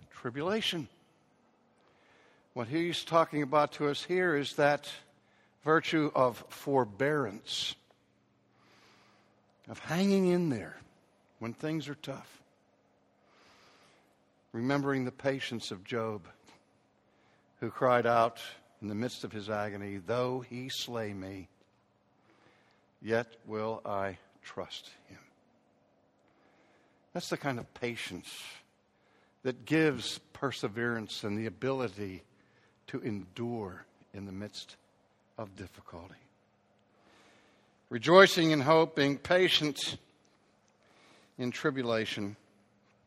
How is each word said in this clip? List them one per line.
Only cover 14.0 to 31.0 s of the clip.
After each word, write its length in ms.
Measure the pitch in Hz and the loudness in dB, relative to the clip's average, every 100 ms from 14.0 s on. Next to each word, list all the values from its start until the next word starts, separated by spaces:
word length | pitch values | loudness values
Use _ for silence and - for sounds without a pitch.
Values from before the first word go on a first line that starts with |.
| _ _ _ _ _ | _ _ _ _ _
Remembering 500 | 117 123 143 139 135 | -6 0 0 2 0
the 80 | 127 | -2
patience 600 | 123 139 135 - 117 - | -2 -2 -2 -4 -6 -8
of 120 | 101 | -10
Job, 420 | 92 120 113 107 82 - _ - _ _ _ _ _ _ _ _ _ _ | -6 -4 -4 -6 -12 -20 _ -20 _ _ _ _ _ _ _ _ _ _
who 100 | 117 | -8
cried 360 | - 131 123 117 | 0 4 4 6
out 340 | 117 117 - - - _ _ | 4 4 2 -14 -16 _ _
in 60 | 104 | -8
the 80 | 104 | -4
midst 300 | 123 - 120 | -6 -6 -10
of 80 | |
his 160 | 110 101 | -10 -6
agony, 480 | 107 104 101 101 139 | -4 -4 -6 -8 -10
"Though 420 | 170 120 127 127 | -4 -2 -2 -4
he 300 | 123 120 131 | -8 -12 -10
slay 440 | - - 120 107 | -8 -8 -6 -6
me, 360 | 101 95 98 85 _ _ _ _ _ _ _ _ _ _ _ _ _ _ _ | -8 -10 -12 -14 _ _ _ _ _ _ _ _ _ _ _ _ _ _ _
yet 260 | 104 113 120 - - | 0 0 0 -10 -10
will 360 | 107 110 113 - | -6 -4 -6 -6
I 340 | 101 98 90 - _ | -4 -4 -6 -16 _
trust 480 | - - 90 - - - _ | -16 -12 -10 -12 -18 -20 _
him." 100 | 95 - _ _ _ _ _ _ _ _ _ _ _ _ _ _ _ _ _ _ | -20 -20 _ _ _ _ _ _ _ _ _ _ _ _ _ _ _ _ _ _
That's 180 | 175 - | -10 -6
the 80 | 170 | -4
kind 220 | 147 120 | -2 -4
of 140 | 110 | -8
patience 580 | - 120 113 - 90 - - - - _ _ _ _ _ _ _ _ | -8 -6 -6 -8 -10 -12 -14 -16 -18 _ _ _ _ _ _ _ _
that 220 | 131 127 104 | -6 -6 0
gives 540 | 156 156 127 - - - | 4 4 2 -6 -10 -14
perseverance 920 | - 139 117 127 104 120 117 | -6 -6 -4 -6 -2 -2 -2